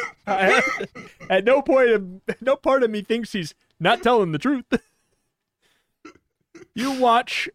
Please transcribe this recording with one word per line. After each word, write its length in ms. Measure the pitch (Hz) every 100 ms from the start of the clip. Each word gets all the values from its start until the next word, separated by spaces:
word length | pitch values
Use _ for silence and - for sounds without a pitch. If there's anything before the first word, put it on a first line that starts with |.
| - - -
I, 360 | 190 190 - - - 196 - - - -
at 160 | 190
no 180 | 208 277
point 280 | 269 262 240
of, 300 | 214 185 185 - -
no 160 | 247 277
part 260 | - 269
of 80 | 233
me 120 | 214
thinks 300 | 196 233 214
he's 220 | 202 156 - _ -
not 240 | 165 294
telling 300 | 359 240 180
the 60 | 151
truth. 260 | 262 269 -
<laughs> 40 | 240 - _ _ _ _ _ _ _ _ _ _ _ - - _ _ _ 349 370
You 200 | - 262
watch 560 | 262 247 233 254 - -